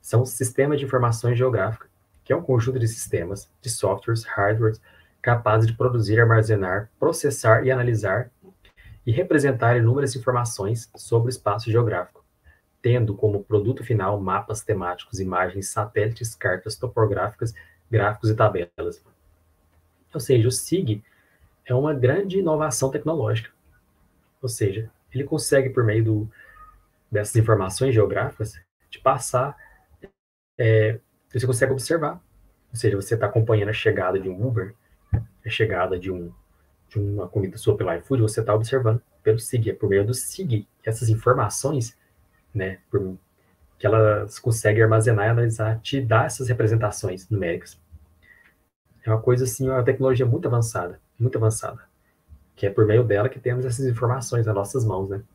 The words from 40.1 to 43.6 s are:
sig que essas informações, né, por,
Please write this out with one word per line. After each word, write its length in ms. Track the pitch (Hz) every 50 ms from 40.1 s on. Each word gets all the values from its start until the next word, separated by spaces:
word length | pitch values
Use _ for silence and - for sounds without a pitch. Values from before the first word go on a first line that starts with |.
| 123
sig 520 | - - - - - 190 151 113 107 104 _ _ _
que 80 | _ 113
essas 200 | 113 - 123 110
informações, 880 | 110 110 - 123 127 131 117 101 - - - 139 156 135 117 113 _ _ _ _ _ _ _ _ _ _ _ _ _
né, 260 | 101 92 95 95 - _ _
por, 260 | - 98 95 92 92 90 _ _ _ _ _ _ _ _